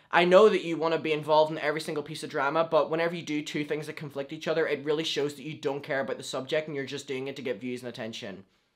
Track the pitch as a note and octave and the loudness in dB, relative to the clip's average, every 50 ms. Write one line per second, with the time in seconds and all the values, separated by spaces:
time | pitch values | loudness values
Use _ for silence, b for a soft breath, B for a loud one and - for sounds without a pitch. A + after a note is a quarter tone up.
0 | B B B E3+ F3 F3+ F3+ F#3+ A3 G#3+ F#3+ F3+ E3 E3+ E3 D3 D#3 E3 E3 D3+ | B B B 4 6 8 10 10 10 8 6 4 0 -2 -2 0 0 2 2 0
1 | D#3 D#3+ D3+ D3+ D3 D3 D#3 D#3 D#3 - D#3+ - C3+ D3 D3 D#3 D#3 F#3 D#3+ D3 | 0 0 -2 -2 2 4 6 6 6 6 2 -2 0 0 0 -2 -2 -4 -6 -6
2 | D3 - D#3 - D#3 C3+ C#3 D3+ C3+ C#3 D3+ E3 E3 D#3+ D#3+ D3+ C#3+ - D#3+ E3 | -6 -6 -8 -10 -10 -6 -4 -2 0 0 2 2 2 4 4 2 4 2 2 0
3 | E3+ E3+ F3+ E3+ D3 - D3+ D3+ D3+ - - D3+ D3 D3+ D#3 D3+ D3+ D3+ D3+ - | 0 0 -2 -4 -6 -4 -4 -4 -4 -4 -4 -4 -4 -2 -4 -4 -6 -8 -10 -12
4 | D#3 C#3+ - C#3 C#3 - D#3+ D#3 - E3+ D#3 D#3+ D3+ B2+ D3 C3 C#3 D3+ D3+ D3+ | -12 -10 -8 -8 -8 -8 -10 -6 -4 -2 0 0 2 0 0 -2 -2 0 0 0
5 | D#3+ D#3+ - D3+ C#3 C#3+ C#3+ C#3 C3 D#3 D3+ A#2+ B2+ C#3+ C#3 C#3+ C#3 D3+ D3 C3+ | -2 -2 -2 -2 -2 -2 -4 -6 -10 -12 -10 -6 -4 -4 -4 -4 -4 -4 -4 -4
6 | C3 A#2 B2 B2+ B2+ - - C3 C3 - D#3+ D#3 D#3 D#3+ D3+ C#3 C3+ A#2+ C#3 C#3 | -2 -4 -6 -8 -8 -8 -8 -8 -4 -2 -2 -2 -2 -4 -6 -8 -6 -8 -8 -10
7 | - - C3+ C3 C3 C#3 C3+ D3+ B2 C3 A#2 G2 B2+ B2 B2 A#2+ B2 A#2+ A2+ C3 | -8 -6 -6 -6 -6 -8 -8 -6 -6 -6 -6 -6 -6 -8 -8 -8 -8 -10 -10 -8
8 | A2+ A2+ A2+ - A#2+ G2+ F#2+ F2+ G2 _ _ _ _ _ _ | -8 -10 -10 -10 -10 -12 -12 -14 -16 _ _ _ _ _ _